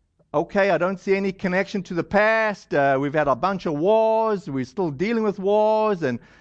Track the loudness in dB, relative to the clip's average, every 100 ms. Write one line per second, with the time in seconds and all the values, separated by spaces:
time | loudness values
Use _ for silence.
0 | _ _ _ -4 -2 0 2 2 0 -2
1 | -2 0 -2 -4 -2 -2 -2 -6 -4 -6
2 | 0 2 4 2 0 -4 -4 2 2 2
3 | 0 0 0 0 0 -2 -4 -2 2 2
4 | 2 2 0 -2 -4 -6 -6 -4 -4 -2
5 | -2 0 -2 -2 0 2 2 2 0 0
6 | -2 -4 -8 -20